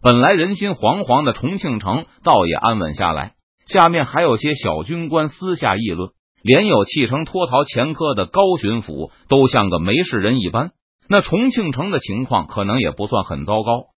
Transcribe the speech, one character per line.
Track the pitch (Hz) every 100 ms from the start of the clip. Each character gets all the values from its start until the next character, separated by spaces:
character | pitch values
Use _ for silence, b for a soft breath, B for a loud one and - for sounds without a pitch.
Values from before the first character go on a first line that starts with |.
本 | 127 120
来 | 135
人 | 196 175
心 | 196 202
惶 | 170 107 101
惶 | - 127
的 | 147
重 | 110 139 196
庆 | 165 110
城 | 98 117 - b
倒 | - 123 85
也 |
安 | 82 113 110
稳 | 80
下 | 78 90
来。 | 78 82 _ _ _ -
下 | 196 170
面 | 170 139
还 | 151
有 | 170 113
些 | 143
小 | 139 104 78
军 | 92 170 165
官 | 160 156
私 | - 185 175
下 | 127 95
议 | 113
论， | 85 92 _ _ _
连 | 98 135 208
有 | 131
弃 | 98 - 117
城 | 131
脱 | 160 185 175
逃 | 123
前 | 143 - 135
科 | 156 156
的 | 117 92
高 | 185 196 175
巡 | 98 117
抚 | 104 71 80 b b
都 | 135 131
像 | 127 98
个 | 87
没 | 87 127
事 | 180 117
人 | 98 131
一 | 90
般。 | 110 165 _ _ _ _
那 | 202
重 | - 170 254
庆 | 247 185
城 | 127 180
的 | 170
情 | - 101
况 | 131 107 78
可 | -
能 | 98 120
也 | 92
不 | - 104
算 | 113
很 | 95 71
糟 | 76 107
糕。 | 110 120 -